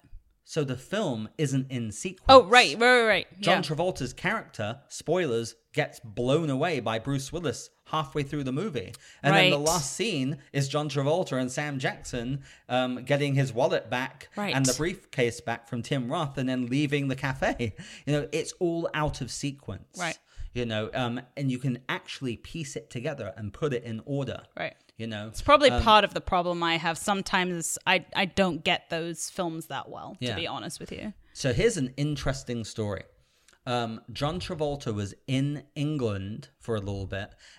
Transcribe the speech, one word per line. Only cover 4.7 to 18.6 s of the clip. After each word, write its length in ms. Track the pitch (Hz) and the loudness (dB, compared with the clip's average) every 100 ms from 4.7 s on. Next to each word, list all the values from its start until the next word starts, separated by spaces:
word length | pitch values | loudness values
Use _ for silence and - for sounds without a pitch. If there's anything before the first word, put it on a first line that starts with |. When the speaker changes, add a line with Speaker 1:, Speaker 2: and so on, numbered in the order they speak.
| - - | -6 -12
Speaker 1:
spoilers, 680 | - - 180 156 117 113 - _ | -8 0 2 2 0 -2 -10 _
gets 260 | 147 - - | -4 -4 -6
blown 460 | 110 101 123 151 160 | -10 -2 2 4 2
away 320 | 131 170 143 | 0 0 0
by 180 | 110 110 | 0 -2
Bruce 320 | 135 139 135 | 0 -2 -2
Willis 380 | 165 151 113 - _ - | -4 -4 -4 -10 _ -6
halfway 340 | 156 147 151 | -4 -2 -4
through 220 | 139 151 | -4 -4
the 80 | 131 | -2
movie. 420 | 135 214 127 92 - - - | -2 -4 -6 -8 -14 -20 -2
And 120 | 139 | 4
then 160 | 196 185 | 6 6
the 80 | 143 | 6
Speaker 2:
Right. 80 | 151 | 4
Speaker 1:
last 260 | 170 143 | 2 0
scene 460 | - 190 151 131 151 - | -2 -2 0 -2 -4 -4
is 120 | 139 135 | -2 0
John 200 | 147 151 | 0 -2
Travolta 500 | 139 139 175 170 127 | 0 2 2 0 -2
and 140 | 127 | -2
Sam 260 | 151 147 135 | -2 -4 -2
Jackson, 640 | 156 208 - 127 120 139 - - - | -2 -4 -8 -6 -4 -6 -8 -16 -2
um, 380 | 123 127 123 | 0 0 -2
getting 300 | 131 143 143 | 0 2 4
his 180 | 135 123 | 4 2
wallet 380 | 110 160 165 107 | 2 2 2 0
back 400 | 123 117 - - - | -4 -4 -8 -12 -6
Speaker 2:
Right. 180 | 202 | 0
Speaker 1:
and 100 | 135 | 2
the 80 | 131 | 2
briefcase 680 | 123 165 190 - - 120 - | 2 -2 -4 -6 0 0 0
back 260 | - 117 - | -6 -6 -6
from 140 | 120 | -6
Tim 280 | 107 139 120 | -2 -2 -2
Roth 280 | 170 143 135 | -2 -2 -2
and 100 | 131 | -2
then 160 | 127 120 | -2 0
leaving 420 | 135 147 143 139 | 0 2 0 0
the 80 | 131 | -2
cafe. 580 | 139 135 208 - 117 - - | -2 0 -2 -2 -4 -6 -16
<laughs> 160 | - - | -8 -2
You 60 | |
know, 140 | 147 - | 0 0
it's 200 | 160 - | -4 -4
all 300 | - | -2